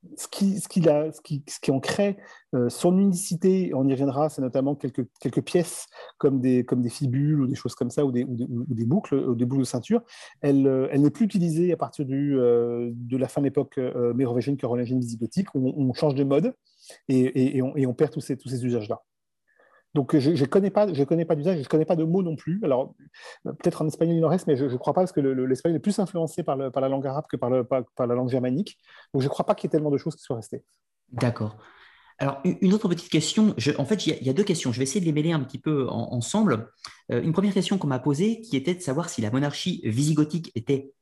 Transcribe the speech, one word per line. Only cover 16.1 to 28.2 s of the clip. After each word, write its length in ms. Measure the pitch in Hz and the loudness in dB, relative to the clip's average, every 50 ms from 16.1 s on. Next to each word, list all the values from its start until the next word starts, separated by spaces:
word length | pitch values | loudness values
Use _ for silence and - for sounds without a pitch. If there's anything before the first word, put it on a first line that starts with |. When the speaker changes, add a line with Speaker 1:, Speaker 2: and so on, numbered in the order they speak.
| 135 | 2
Speaker 1:
de 80 | 135 143 | 2 2
mode 280 | 135 135 147 170 247 254 _ _ _ _ _ - - - - _ | 2 2 2 2 0 -4 _ _ _ _ _ -20 -20 -20 -18 _
et, 140 | - 135 127 | 0 2 2
et, 380 | 123 131 127 135 127 135 147 131 | 2 2 2 2 2 2 2 0
et 40 | |
on, 140 | 127 131 151 | -2 -2 0
et 100 | 151 135 | 0 0
on 80 | 127 120 | 0 2
perd 160 | - 156 143 | 0 0 0
tous 100 | - 151 | 0 -8
ces, 160 | 127 - 139 | -6 -6 -6
tous 120 | 127 - 120 | -6 -6 -8
ces 180 | 131 123 123 | -6 -4 -2
usages-là. 360 | 123 120 117 104 - - - _ _ _ _ _ _ _ _ _ _ _ _ _ _ _ _ _ _ _ | -2 -2 -2 -2 -4 -8 -8 _ _ _ _ _ _ _ _ _ _ _ _ _ _ _ _ _ _ _
Donc, 220 | 147 131 - - | -2 0 4 2
je, 180 | 151 127 147 170 | 4 4 4 2
je 100 | 139 139 | 2 2
connais 240 | 135 - 202 196 196 | 4 4 2 2 4
pas, 200 | 190 208 208 202 | 2 2 2 2
je 140 | 170 135 143 | 2 0 0
connais 220 | - 170 165 165 | 2 2 0 2
pas 100 | 165 170 | 0 -2
d'usage, 260 | 147 143 180 190 160 | 0 0 -2 -2 -2
je 60 | 131 - | -2 0
connais 160 | - 156 156 | 0 0 2
pas 120 | - 185 | 2 2
de 80 | 156 160 | 0 2
mots 180 | 160 170 196 | 0 0 0
non 120 | 190 170 160 | 0 -2 -4
plus. 240 | - - 156 170 202 220 | -6 -4 -4 -4 -2 0
Alors, 300 | 160 131 123 135 - - _ - - _ - - - - - _ | 0 0 0 0 -4 -8 _ -20 -20 _ -20 -20 -20 -20 -14 _
euh, 60 | - | -12
peut-être 300 | - - - 175 165 - | -12 -2 -2 -2 -2 0
en 40 | 156 | -4
espagnol, 300 | 156 - - 170 165 170 | -4 0 0 0 0 2
il 80 | 165 160 | 2 2
en 40 | 147 | 2
reste, 160 | 160 185 - | 2 0 2
mais 100 | - 147 | 0 0
je, 100 | 123 143 | 2 2
je 100 | 135 120 123 | -2 -2 -2
crois 160 | - 151 143 | -2 0 2
pas, 80 | 180 | 2
parce 100 | 185 175 | 0 0
que 80 | - 160 | 0 0
le, 140 | 139 135 135 | 0 0 0
le, 100 | 127 127 | 0 0
l'espagnol 320 | 131 131 127 - 170 165 | 0 0 0 0 -2 -2
est 40 | 147 | 0
plus 180 | - 208 196 - | 0 -2 0 0
influencé 440 | 196 170 - 175 165 147 - - | -2 -2 -2 -4 -4 -4 -4 -6
par 140 | 160 - 143 | -4 -4 -2
le, 140 | 135 135 131 | -2 -4 -4
par 100 | 123 139 | -2 -2
la 80 | 131 135 | 0 0
langue 180 | 135 135 135 | 0 -2 -2
arabe 200 | 139 131 147 151 _ | -4 -4 -6 -6 _
que 60 | - | -6
par 140 | 127 - 120 | -4 0 2
le, 120 | 127 127 | 2 0
par, 200 | 120 117 135 131 120 _ _ | 2 2 0 -2 -2 _ _
par 120 | - 131 | -4 -2
la 80 | 120 120 | 0 0
langue 160 | 123 | 0